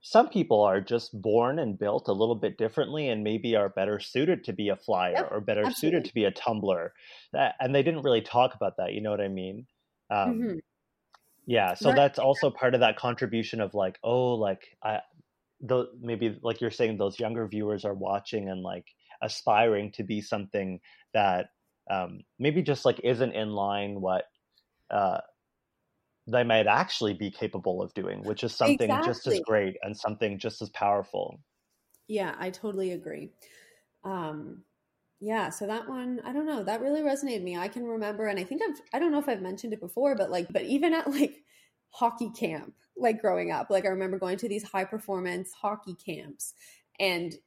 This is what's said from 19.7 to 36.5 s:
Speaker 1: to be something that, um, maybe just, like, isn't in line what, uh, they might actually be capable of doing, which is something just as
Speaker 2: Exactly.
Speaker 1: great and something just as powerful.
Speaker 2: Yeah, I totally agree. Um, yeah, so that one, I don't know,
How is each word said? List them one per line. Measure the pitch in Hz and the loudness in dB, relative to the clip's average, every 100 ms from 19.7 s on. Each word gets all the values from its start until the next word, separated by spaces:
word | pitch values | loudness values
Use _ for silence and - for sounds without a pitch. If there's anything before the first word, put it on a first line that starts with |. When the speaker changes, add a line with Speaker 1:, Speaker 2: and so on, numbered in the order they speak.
| 104 104 | 4 -2
Speaker 1:
to | - | -8
be | 101 107 | -4 -4
something | 101 107 98 104 95 92 _ - _ | -2 -6 -4 -4 -4 -6 _ -20 _
that, | 110 101 90 92 _ _ _ - | 2 4 2 -2 _ _ _ -4
um, | 95 92 95 - _ | -4 -4 -8 -18 _
maybe | 135 156 | 0 2
just, | 151 139 | 0 2
like, | 131 117 | 2 4
isn't | 117 120 127 | 2 2 0
in | - 107 | 0 -4
line | 104 98 101 101 101 | -2 -2 -2 -4 -4
what, | 92 92 - _ _ _ _ _ _ | -2 -2 -2 _ _ _ _ _ _
uh, | 104 98 - - _ _ _ _ _ _ _ _ _ - | 0 2 0 -6 _ _ _ _ _ _ _ _ _ 0
they | 123 | 2
might | 120 110 104 | 6 6 6
actually | 110 185 - 110 | 6 4 0 0
be | 98 101 | 0 -4
capable | - 107 95 92 92 | -4 -6 -4 -2 -2
of | 95 | -4
doing, | - 92 98 | -4 -6 -6
which | 101 107 | -6 -4
is | 117 | -4
something | - 196 285 220 254 | 2 4 4 2 2
just | 330 - - | 0 -2 0
as | 196 | 0
Speaker 2:
Exactly. | |
Speaker 1:
great | 160 107 95 95 | 2 2 2 -4
and | 98 104 | -10 -6
something | 110 107 110 98 | -6 -2 -4 -2
just | 110 - | -6 -6
as | 107 | -10
powerful. | - 101 101 95 98 90 - _ _ _ _ _ _ _ | -2 2 2 0 -6 -6 -10 _ _ _ _ _ _ _
Speaker 2:
Yeah, | 214 185 - | -4 -4 -6
I | 185 | -8
totally | 185 214 190 185 | -6 -6 -4 -4
agree. | 180 - 147 143 _ - - - _ _ _ | -4 -8 -12 -14 _ -20 -20 -20 _ _ _
Um, | 190 190 160 156 151 - _ _ _ _ _ _ | -10 -6 -6 -8 -12 -16 _ _ _ _ _ _
yeah, | 208 220 196 | -4 -2 -2
so | 165 202 | -4 -6
that | 220 226 | -6 -6
one, | 262 247 247 | -8 -6 -6
I | - | -6
don't | 269 | -4
know, | 311 | -2